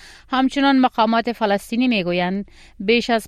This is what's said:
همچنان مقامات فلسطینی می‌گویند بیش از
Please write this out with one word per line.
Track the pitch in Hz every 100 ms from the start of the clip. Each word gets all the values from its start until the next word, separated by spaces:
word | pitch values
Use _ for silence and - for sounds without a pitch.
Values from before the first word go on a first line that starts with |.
| - - -
همچنان | 262 262 285 277 269
مقامات | 254 - 220 226 233
فلسطینی | 226 214 202 - 233 254
می‌گویند | 214 175 180 180 196 196 - - -
بیش | 196 233 233
از | 226